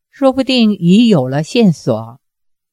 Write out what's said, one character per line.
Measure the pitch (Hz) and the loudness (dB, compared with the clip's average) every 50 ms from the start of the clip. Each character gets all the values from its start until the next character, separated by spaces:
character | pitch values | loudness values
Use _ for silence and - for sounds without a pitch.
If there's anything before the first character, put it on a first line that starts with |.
| _ _ | _ _
说 | _ - 269 262 254 | _ -2 -2 -2 0
不 | 269 254 | 0 -2
定 | 262 262 247 226 214 208 | -2 0 0 0 0 0
已 | 185 170 170 185 220 247 | 0 0 2 4 4 4
有 | 226 202 143 127 127 | 4 2 0 0 -2
了 | 135 147 156 | -4 -6 -6
线 | - - 233 226 185 | -4 -2 0 0 0
索。” | 151 - - 143 113 110 113 117 123 _ _ _ _ _ _ _ _ _ _ _ | 0 -2 -4 -6 -6 -6 -8 -12 -18 _ _ _ _ _ _ _ _ _ _ _